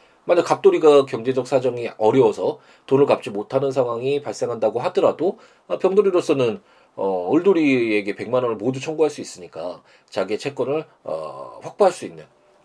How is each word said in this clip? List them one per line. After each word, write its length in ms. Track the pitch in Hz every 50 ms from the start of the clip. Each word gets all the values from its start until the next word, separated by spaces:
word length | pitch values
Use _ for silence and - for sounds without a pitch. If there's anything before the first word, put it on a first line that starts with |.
| _ _ _ _ _
만약 200 | - 175 175 170
갑돌이가 600 | - 156 - - 196 175 165 156 151 147 143 127
경제적 400 | - - 113 113 131 131 131 123
사정이 440 | - 143 127 127 127 120 123 117 107 - -
어려워서 640 | 110 107 123 135 120 107 98 90 92 127 156 - _ _ _ _ _
돈을 200 | - 135 135 143
갚지 240 | 123 113 104 - 123
못하는 420 | 104 101 104 - - 135 135 135
상황이 500 | 127 135 123 120 117 117 127 135 143 143
발생한다고 580 | 139 117 104 - 127 120 117 113 110 110 104 117
하더라도, 580 | 143 185 - 196 160 113 - - 151 190 226 - - _ _ _ _ -
아, 100 | 180 -
병돌이로서는, 840 | - 185 190 208 202 196 180 175 143 - 151 135 127 117 104 98 - _ _ _ _ _ _
어, 360 | - 98 98 95 90 87 92 123
을돌이에게 800 | 160 175 196 190 165 156 143 131 123 117 113 104 104 98 101 98
백만 280 | - 104 98 123 127
원을 140 | 123 117 113
모두 240 | 98 104 127 131 135
청구할 300 | 131 156 156 151 151 147
수 100 | 147 -
있으니까 640 | 92 - - 95 87 82 - - 82 90 87 - _ _ _ _ _ _
자기의 280 | - 104 95 95 107 101
채권을, 460 | - 143 135 - 123 127 143 160 156 - _ _ _
어, 540 | - 80 80 78 - - - - - - -
확보할 300 | - 156 - - 208 185
수 120 | - - -
있는, 200 | 87 82 80 76 - _ _ _ _ _ _ _